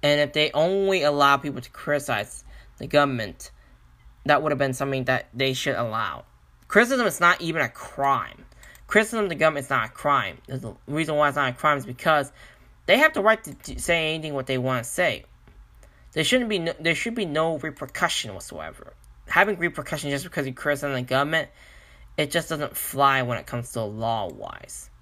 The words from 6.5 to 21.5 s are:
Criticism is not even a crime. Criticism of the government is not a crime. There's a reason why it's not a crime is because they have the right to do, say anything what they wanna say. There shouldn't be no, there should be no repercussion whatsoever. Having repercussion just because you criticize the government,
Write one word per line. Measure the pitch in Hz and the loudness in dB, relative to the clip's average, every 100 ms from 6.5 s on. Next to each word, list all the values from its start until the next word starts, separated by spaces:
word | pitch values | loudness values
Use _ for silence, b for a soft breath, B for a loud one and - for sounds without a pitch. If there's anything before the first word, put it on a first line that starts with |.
| _ _ | _ _
Criticism | 202 240 262 226 | 4 4 2 0
is | 147 | 4
not | 175 165 | 4 4
even | 170 160 | 0 -2
a | 135 | -4
crime. | - - - 139 131 78 - - B B B - | -4 -16 -2 2 2 0 -12 -20 B B B 2
Criticism | 208 214 226 | 2 2 -2
of | 202 | -2
the | 147 | 2
government | 160 147 135 | 2 2 -2
is | |
not | 135 113 | -2 -2
a | |
crime. | - 147 139 101 - - | -2 2 2 2 -6 -10
There's | 131 | -10
a | 120 - - | -10 -14 -6
reason | 147 156 | -4 0
why | 151 147 | 2 2
it's | 139 | 2
not | 135 | -2
a | |
crime | 127 151 143 | 0 0 0
is | 117 | -2
because | 123 170 156 139 - B B B B - | -4 2 2 2 -8 B B B B 2
they | 214 | 6
have | 311 | 6
the | 302 | 4
right | 202 220 | 4 2
to | 185 | 0
do, | 131 - 139 | -16 -12 -8
say | - 170 160 | 0 0 0
anything | 160 156 | -2 -4
what | 143 131 | -6 -2
they | 131 | -2
wanna | 127 127 | 0 -2
say. | 117 - 180 107 - - - - - - b b b | -4 -2 0 -2 -10 -20 -20 -20 -20 -20 b b b
There | - | -4
shouldn't | 156 254 233 | 2 2 2
be | 208 | -2
no, | 165 - | -2 -2
there | 165 160 | 0 0
should | 233 | -2
be | 233 | -4
no | 185 151 160 156 | -2 0 0 -2
repercussion | 160 - 139 - 175 - - | -6 -10 -12 -2 -2 -2 -6
whatsoever. | 95 - 80 80 - - - - - - | -10 -12 -12 -12 -14 -20 -20 -20 -20 -2
Having | - 196 190 | 2 2 2
repercussion | 170 160 131 156 143 | -4 -4 -8 -6 -4
just | 139 | -4
because | 175 - | -4 -6
you | 139 | -6
criticize | 127 151 143 143 | -4 -4 -2 -2
the | 135 | -4
government, | 127 131 143 160 143 | 0 0 2 0 -2